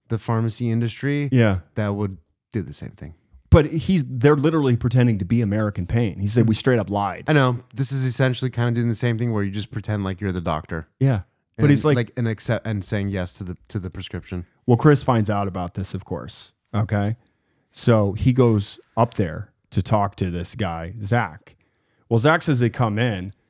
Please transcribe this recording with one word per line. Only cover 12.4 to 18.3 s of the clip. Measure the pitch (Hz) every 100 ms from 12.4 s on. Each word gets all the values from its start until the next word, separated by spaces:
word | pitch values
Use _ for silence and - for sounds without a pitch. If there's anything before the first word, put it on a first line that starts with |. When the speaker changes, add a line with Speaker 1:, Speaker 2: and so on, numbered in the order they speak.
| - 110 113
Speaker 1:
and | 104
saying | - 104 98
yes | 98 90 -
to |
the, | 90 90 _
to | 101
the | 90
prescription. | 95 - 90 - 90 - _ -
Speaker 2:
Well, | 120
Chris | 151 139
finds | - 117 107
out | 101 98
about | 92 90
this, | - -
of | -
course. | - 85 64 - - _ _
Okay. | 104 107 104 101 117 _ _ _ _ _
So | - 123 110 101
he | 101 131